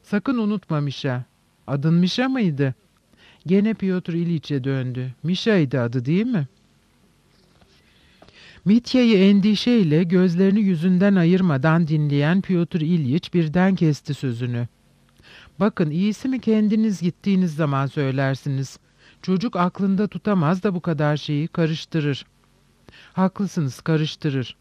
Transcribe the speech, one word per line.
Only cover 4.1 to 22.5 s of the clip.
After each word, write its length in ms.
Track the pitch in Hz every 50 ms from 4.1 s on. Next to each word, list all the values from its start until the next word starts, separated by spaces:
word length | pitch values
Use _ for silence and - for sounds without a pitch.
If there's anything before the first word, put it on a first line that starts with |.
İliç'e 520 | 165 170 170 170 170 151 - - 147 139 123
döndü. 500 | 135 135 135 127 127 120 127 127 127 120 _
Mişa'ydı 580 | - 160 185 - - 233 214 185 151 123 147 131
adı, 240 | 117 117 120 131 117
değil 220 | 135 160 190 226
mi? 200 | 262 247 170 139 - _ _ _ _ _ _ _ _ _ _ _ _ _ _ _ _ _ _ _ _ _ _ _ _ _ _ _ _ _ _ _ _ _ _ - - _ - - - - - _
Mitya'yı 540 | 175 208 240 - - - 254 247 233 220 185
endişeyle 840 | 190 196 202 202 185 214 208 - - 247 247 233 190 151 147 160
gözlerini 580 | 180 165 185 180 180 185 165 175 190 196 202 220
yüzünden 540 | 214 190 185 156 165 190 185 180 196 202 196
ayırmadan 760 | 185 165 165 185 185 185 175 147 131 131 160 160 170 175 147
dinleyen 520 | 160 151 151 147 143 143 143 156 175 196
Piotr 400 | - - 185 170 170 - - 170
İliç 540 | 156 156 180 170 147 120 131 180 - - -
birden 400 | 175 165 156 143 180 185 190 196
kesti 400 | 170 175 156 143 - _ - 139
sözünü. 540 | - - 131 120 117 127 123 120 120 120 - _ _ _ _ _ _ _ _ _ _ _ - - - - - _ -
"Bakın, 300 | 190 214 - - 175 151
iyisi 380 | 147 175 196 214 202 - - 262
mi 120 | 262 240
kendiniz 640 | - 226 220 214 214 214 220 220 220 220 196 165
gittiğiniz 520 | 165 180 - _ - 202 196 185 185 175 151
zaman 320 | 147 165 143 143 135 139
söylersiniz. 920 | 131 - 156 143 135 131 135 139 135 135 - - 147 135 135 135 - - - _ _ _ _ _ - _ _
Çocuk 340 | - 180 185 185 202 240 -
aklında 520 | 180 175 180 _ - 202 196 196 185 208 202
tutamaz 540 | - 180 _ 214 208 185 156 147 185 185
da 120 | - 214 175
bu 60 | 175
kadar 360 | - 170 165 143 151 147 151
şeyi 320 | 143 - - 151 143 156 165
karıştırır." 760 | - - 165 156 165 151 - _ - 165 147 147 135 - - _ _ _ _ _